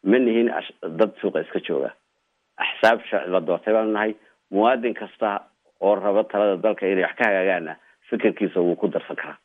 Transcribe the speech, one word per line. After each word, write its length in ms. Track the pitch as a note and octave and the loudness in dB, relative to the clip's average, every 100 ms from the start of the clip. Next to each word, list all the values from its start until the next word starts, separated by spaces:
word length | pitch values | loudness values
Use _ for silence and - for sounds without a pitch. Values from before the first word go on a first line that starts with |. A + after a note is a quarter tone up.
Ma 140 | G2 B2+ | 4 2
nihin 280 | A#2+ A2+ A#2 | 4 2 0
ash-, 240 | E2 - - F2 E2 | -2 -8 -12 -10 0
dad 140 | G#2+ - | 0 0
suuqa 200 | G2+ D#2 | -4 -2
iska 160 | D#2 F#2+ | -4 -8
jooga. 320 | - D2+ C2+ - _ _ _ _ _ - | -4 -4 -4 -8 _ _ _ _ _ -8
Axsaab 460 | - - A2 A#2 - | -8 2 2 2 -2
sharci 200 | G2+ E2 | -4 0
la 80 | F#2 | -2
doortay 340 | E2 E2+ - | 0 -2 2
baanu 180 | A2 A2 | 2 2
nahay. 240 | G#2+ A2 G#2+ _ _ _ | 0 -2 -4 _ _ _
Muwaadin 420 | G2 A2+ B2+ A#2 G#2 | 2 4 2 -2 -6
kasta 480 | G2+ - G#2+ G2+ - _ _ _ | -12 -4 -2 -2 -8 _ _ _
oo 140 | G2 G2+ | 2 2
raba 280 | G2+ G2 | 2 2
talada 320 | G#2+ G#2 G#2 F#2 | 0 0 2 2
dalka 300 | G#2+ G2 F#2+ | 0 0 0
inay 160 | F#2+ | 0
wax 120 | F2 - | 0 0
ka 60 | A#2 | 0
hagaagaanna 480 | F#2+ F#2+ F2+ D#2+ D#2+ _ _ _ | 2 0 -2 -4 -14 _ _ _
fikirkiisa 500 | A2+ G#2+ - F#2+ F#2 | -2 0 0 -2 0
wuu 160 | F2 E2+ | 0 0
ku 120 | G2+ | -2
darsan 280 | - - C#2+ | -4 -8 -12
karaa. 220 | D2+ - | -12 -16